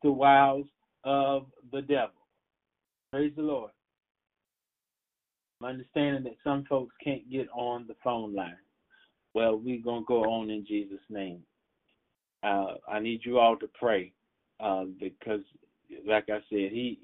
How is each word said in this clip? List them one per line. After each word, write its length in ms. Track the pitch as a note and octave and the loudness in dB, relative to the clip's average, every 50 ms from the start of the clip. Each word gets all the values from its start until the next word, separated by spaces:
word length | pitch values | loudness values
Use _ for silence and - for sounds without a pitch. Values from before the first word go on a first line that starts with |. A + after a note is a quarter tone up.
| - | 2
the 80 | D3 | 2
wiles 540 | C3+ C3 C#3 C#3 C#3 C#3 C#3 C#3 C#3 C#3+ C#3+ - _ _ _ _ _ _ | 4 6 8 8 10 10 8 6 4 0 -4 -8 _ _ _ _ _ _
of 440 | - C3+ C#3 C#3 C#3 C#3 C#3 C3+ C3+ - - _ - A#2+ | -2 0 0 2 2 2 0 -2 -4 -8 -18 _ -16 -10
the 100 | C3+ C#3 | -10 -6
devil. 320 | C#3 C3+ C#3+ C3 A2+ - - _ _ _ _ _ _ _ _ _ _ _ _ _ _ _ _ _ _ _ | -2 0 0 0 0 -2 -6 _ _ _ _ _ _ _ _ _ _ _ _ _ _ _ _ _ _ _
Praise 240 | C3+ C#3 D3+ D3 C#3+ | -2 -2 -2 0 -2
the 80 | D#3 | -4
Lord. 300 | D3+ D3+ C#3+ B2+ A2 - _ _ _ _ _ _ _ _ _ _ _ _ _ _ _ _ _ _ _ _ _ _ _ _ _ _ _ _ _ _ _ _ _ _ _ _ _ - | -4 -4 -4 -6 -6 -10 _ _ _ _ _ _ _ _ _ _ _ _ _ _ _ _ _ _ _ _ _ _ _ _ _ _ _ _ _ _ _ _ _ _ _ _ _ -12
I'm 100 | B2 B2+ | -10 -10
understanding 520 | C3 B2+ B2 - - D#3 D3 C#3+ C#3 C3+ | -10 -10 -10 -4 -2 0 2 2 0 -2
that 140 | B2+ B2 - - - | -4 -6 -10 -6 -2
some 200 | D3 C#3 C#3 C#3 | -2 -2 -2 0
folks 280 | - C#3+ C3+ B2+ A#2+ _ - | 0 0 0 0 -4 _ -8
can't 260 | - D3 C3+ A#2+ A2+ B2 | -6 -6 -6 -6 -6 -6
get 200 | C3 C3+ A#2+ - | -6 -6 -6 -6
on 360 | - A2+ A#2+ A#2+ A#2+ A#2+ A#2 A2+ | -6 -6 -4 -4 -4 -6 -8 -12
the 80 | G#2+ - - | -12 -6 -2
phone 280 | B2+ A#2+ A#2 A2 G#2 | -2 -2 -2 -4 -6
line. 220 | G2+ G2 F#2 F2 F2 - _ _ _ _ _ _ _ _ _ _ _ _ _ _ - | -6 -6 -6 -8 -10 -16 _ _ _ _ _ _ _ _ _ _ _ _ _ _ -2
Well, 220 | A2 A2+ A2+ A2 | 0 2 2 2
we're 260 | G#2+ A2+ B2+ B2 A#2 | 0 -2 -4 -6 -4
gonna 220 | A2+ A#2+ A#2 A2+ A2 | -4 -4 -4 -4 0
go 160 | B2 B2 A2+ | 2 2 2
on 280 | A2 A2 A2+ A2+ A2 G#2+ | 2 2 0 -2 -2 -4
in 140 | A2 G#2+ G2+ | -6 -6 -6
Jesus' 360 | G#2+ G#2+ G#2 G2+ G2 G2 G2 - - | -4 -4 -4 -4 -6 -10 -16 -14 -10
name. 340 | G#2+ G2+ F#2+ F2+ F2 F2 - _ _ _ _ _ _ _ _ _ _ _ _ _ _ _ _ _ _ _ - | -8 -8 -8 -8 -10 -12 -16 _ _ _ _ _ _ _ _ _ _ _ _ _ _ _ _ _ _ _ -2
Uh, 300 | G#2 G2+ G2 F#2+ F#2+ - - - - | 0 0 0 0 -2 -6 -8 -8 -6
I 100 | G#2 G#2+ | -6 -4
need 220 | A2 A#2 A#2 A2+ A#2 | -2 -4 -4 -6 -4
you 140 | A#2+ B2 B2 | 0 4 6
all 180 | A#2 A#2 A2+ G2 | 6 6 6 4
to 100 | A2 - | -2 -10
pray, 440 | - - C3+ A#2 G#2+ F#2+ F#2 - _ _ _ _ _ _ _ _ _ - | -6 -2 0 2 2 0 -2 -6 _ _ _ _ _ _ _ _ _ -6
uh, 280 | C3 G2+ F#2+ F#2+ F#2 F#2+ F#2 - | -2 -2 -2 -2 -4 -6 -10 -10
because, 440 | G2 F#2+ - - - A2+ G#2+ G2+ G2 - _ _ _ _ _ _ _ - C#2 - - | -10 -12 -12 -10 -6 -6 -6 -6 -6 -10 _ _ _ _ _ _ _ -20 -18 -8 -2
like 240 | G#2 G#2+ G#2+ G#2 - | 0 0 0 0 -2
I 120 | G#2+ G#2+ - - | -4 -6 -4 -4
said, 220 | G#2+ G2+ G2 G2 | -2 -2 -2 -2
he, 260 | G#2+ A#2 B2 A#2+ G#2+ - | -4 -4 -6 -6 -8 -10